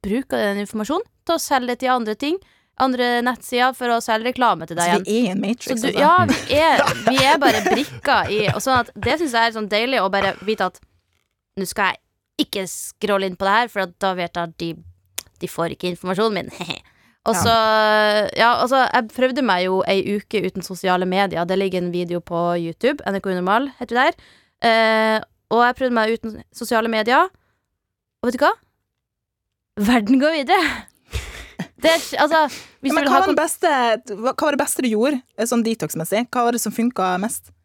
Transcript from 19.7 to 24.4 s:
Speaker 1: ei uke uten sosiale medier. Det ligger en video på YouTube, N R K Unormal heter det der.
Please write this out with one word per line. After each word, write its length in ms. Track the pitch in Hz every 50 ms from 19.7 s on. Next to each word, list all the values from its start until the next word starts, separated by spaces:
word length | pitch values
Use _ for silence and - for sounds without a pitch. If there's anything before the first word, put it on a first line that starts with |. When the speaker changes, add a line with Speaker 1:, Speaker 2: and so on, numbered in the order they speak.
| 190 190 -
Speaker 1:
ei 140 | - 196 196 - - 202
uke 240 | 202 - _ - 202 180
uten 200 | 185 _ 190 175
sosiale 420 | - 190 175 - 185 180 180 185
medier. 400 | 185 185 196 202 190 - 165 175
Det 100 | 175 185 190
ligger 180 | 196 190 185
en 140 | 185 180 175
video 280 | 170 175 180 170 175 175
på 380 | - - 175 170 175 175 175
YouTube, 420 | 175 170 165 160 _ - 254 294 285 -
N 80 | 202 196
R 60 | 196
K 100 | - 196
Unormal 380 | 185 180 180 185 202 233 277 277 -
heter 160 | _ 247 - 240
det 220 | 240 269 320 339
der. 500 | - - _ _ _